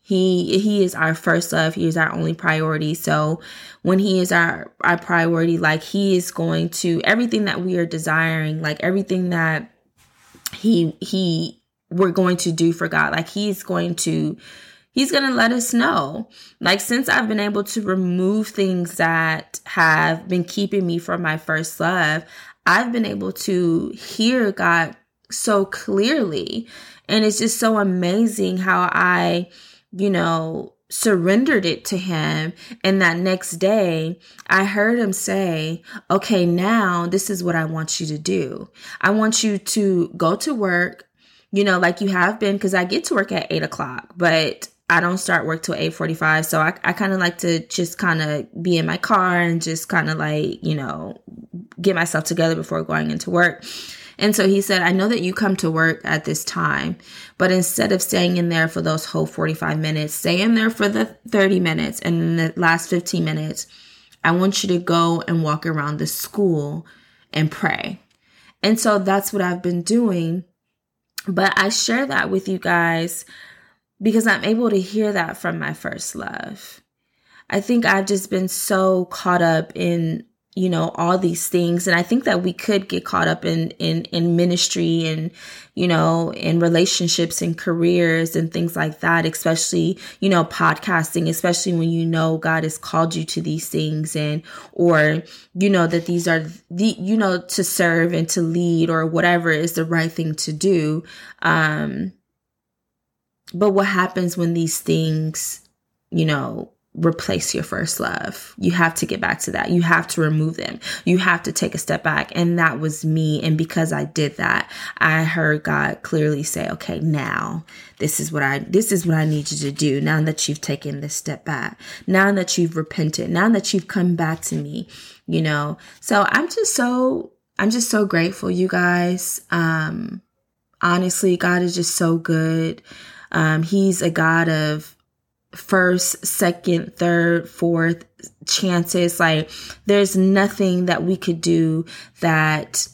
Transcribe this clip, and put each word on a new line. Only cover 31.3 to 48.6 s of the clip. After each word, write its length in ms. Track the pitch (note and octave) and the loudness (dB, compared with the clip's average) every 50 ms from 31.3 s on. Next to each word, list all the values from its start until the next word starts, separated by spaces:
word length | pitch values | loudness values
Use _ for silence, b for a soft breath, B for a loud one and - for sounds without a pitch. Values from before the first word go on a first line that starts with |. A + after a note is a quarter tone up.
| G3 A3 C4 E4 D4 A3 F#3+ | 4 4 4 4 2 2 2
it 200 | E3+ D#3 - - | 0 -2 -2 -4
to 100 | - G3+ | -6 -6
him. 560 | F3+ F#3 F#3+ E3+ D#3 D3+ D3+ D#3 D#3 D#3 D#3+ B B B B A#3 B - | -4 -4 -2 -2 -2 -2 -2 -2 -2 -4 -4 B B B B -16 B 0
And 160 | F#3+ F#3+ F#3+ | 2 2 4
that 160 | F#3 E3+ E3 | 4 2 2
next 360 | E3 F3+ F#3+ F#3+ F#3 - - | 2 0 0 0 -2 -4 -10
day, 680 | - E3 F#3 F#3+ G#3+ A3 G3 F3 E3 D#3+ D#3+ D#3+ F3+ B B B B B B - | -6 0 2 2 4 4 2 2 0 -2 -2 -4 -6 B B B B B B 0
I 160 | F3 F#3+ F#3+ | 2 2 2
heard 340 | G3+ G3 G#3+ G#3 A3 A#3+ A#3+ | 2 2 2 2 2 2 2
him 140 | A#3 G3 | 0 0
say, 680 | F#3 - - G3 F#3+ G3 F#3+ F3+ E3 D#3+ D#3 D#3+ E3 E3 B B B G#3+ B _ | -2 -4 -4 -2 -2 0 0 0 -2 -2 -2 -4 -6 -8 B B B -20 B _
"Okay, 380 | F3 G3 G3 - A3+ F#3 F3 | 0 0 2 2 2 4 4
now 600 | F3 E3+ F3 F3+ G3+ A3+ A#3 G#3 F#3 F3 F3 E3+ | 4 2 2 2 2 2 2 2 2 0 0 -2
this 240 | F3 F3 G3 - - | 0 -2 -2 -2 -2
is 120 | G3+ F3+ | -4 -4
what 140 | F3 F3 E3+ | -2 -2 0
I 80 | E3 D#3+ | 0 -2
want 340 | D#3 D#3+ D#3+ D#3+ D#3 - - | -2 -4 -6 -4 -4 -6 -6
you 80 | E3+ | -4
to 120 | D#3 D3+ D3 | -6 -6 -6
do. 520 | D#3 F3+ F#3+ F#3 D#3 B2+ - - - - B B B B B B | -4 -2 -2 -2 -2 -4 -6 -10 -12 -16 B B B B B B
I 100 | - F#3+ | 0 2
want 320 | G3+ A3 A3 A3 A3 - | 2 2 2 2 0 0
you 160 | - A3 G3+ G3 | 0 0 0 -2
to 500 | - - - A3 G3+ G3 F#3 F3 E3+ - - | -4 -2 0 2 2 2 2 2 0 -2 -2
go 200 | F3 - D#3+ F#3 | 0 0 0 0
to 180 | A3+ - D#4+ C#4+ | 0 -2 -4 -2
work, 520 | A3+ G3+ F#3 F3+ F3 F3 F3+ - - - _ _ b b b b b b b | 0 0 0 2 2 0 0 -4 -12 -20 _ _ b b b b b b b
you 100 | - G3 G3+ | 0 2 2
know, 140 | G3+ F#3 F3+ | 4 4 4
like 220 | F3+ F3 F3 - | 4 2 2 2
you 80 | G3+ G3 | -2 0
have 320 | F#3+ F3+ F3 F#3+ G#3+ A3 | 2 2 2 2 0 0
been," 180 | A3 G3+ G3 G3+ | 0 0 0 0
'cause 160 | - F#3+ F#3+ | 0 0 2
I 100 | F#3 F3+ | 0 0
get 200 | F3+ G3+ D#4+ E4+ | 0 -2 -2 -2
to 100 | - F4 | 0 0
work 160 | G#3+ G3 - | 0 0 0
at 160 | F#3 E3+ - - | -2 -4 -4 -2
eight 120 | D#3+ D3+ | -4 -4
o'clock, 520 | D3+ D#3 - - D3+ C3 - - - _ - | -2 -4 -6 -8 -8 -8 -8 -12 -14 _ -6
but 520 | F3 F3 E3+ D#3+ D#3+ D#3 C#3 - - - - _ _ _ _ | 0 2 2 4 4 2 0 -2 -6 -12 -16 _ _ _ _
I 100 | E3+ E3 | 2 2
don't 200 | E3+ F3 F#3 F#3+ | 2 2 -2 -2
start 280 | - - F3 E3 - | -2 0 0 0 0
work 160 | D3+ D#3+ E3 | -2 -4 -4
till 140 | - - D#3+ | -4 -6 -4
eight 180 | - D#3+ E3 D#3+ | -2 -2 -4 -4
forty-five. 520 | - E3 D#3+ D#3+ D#3+ D#3+ D#3 D#3 D#3 D#3+ | -4 -4 -4 -2 -2 0 2 2 2 0
So 140 | - - D#3+ | 0 0 0
I, 140 | D#3 D#3+ F#3 - | 0 0 -2 -2
I 100 | - - | -4 -4
kinda 240 | F3+ - G#3+ F#3+ F#3+ | -2 0 -2 0 0
like 220 | F#3+ F3+ F3 F3 - | 0 0 0 -2 -2
to 220 | - F3 E3 E3 D#3+ | -2 0 0 0 -2
just 320 | _ - - F3 E3+ - - | _ -4 -4 -4 -4 -4 -2
kinda 480 | - F3+ D#3+ D#3+ D#3 D3+ D3+ D3 - - - - | 0 0 2 2 0 -2 -2 -4 -6 -8 -10 -4